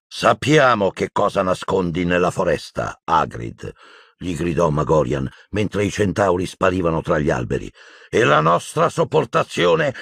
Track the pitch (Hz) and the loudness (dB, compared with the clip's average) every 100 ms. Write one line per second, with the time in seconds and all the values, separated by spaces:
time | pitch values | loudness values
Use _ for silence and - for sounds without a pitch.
0 | _ - 107 113 131 151 127 113 95 - | _ 0 2 2 2 4 4 2 0 -2
1 | 95 - 101 98 92 90 - 98 87 82 | -4 0 0 0 0 -2 -2 -2 0 -2
2 | 87 87 87 - 90 73 - - 55 - | 0 2 2 0 -2 -2 -4 -8 -8 -8
3 | - 80 67 57 57 53 - - - - | -2 0 0 -6 -12 -12 -14 -16 -20 -20
4 | _ _ 85 78 87 80 85 73 71 78 | _ _ -8 -4 -2 2 2 2 2 2
5 | 64 69 65 - _ 104 101 98 101 - | 2 -2 -4 -10 _ -4 -4 -2 -2 0
6 | 101 82 98 90 87 - 95 92 82 80 | 0 2 2 2 -2 -2 0 2 0 -2
7 | - 82 76 65 60 62 50 - - - | 0 0 0 -2 -2 -6 -6 -16 -20 -20
8 | - 92 127 151 156 170 - 151 160 - | -4 0 4 4 2 0 -2 -2 -2 0
9 | 151 151 131 160 - - 175 165 147 - | 0 0 0 -2 -2 0 2 2 0 -4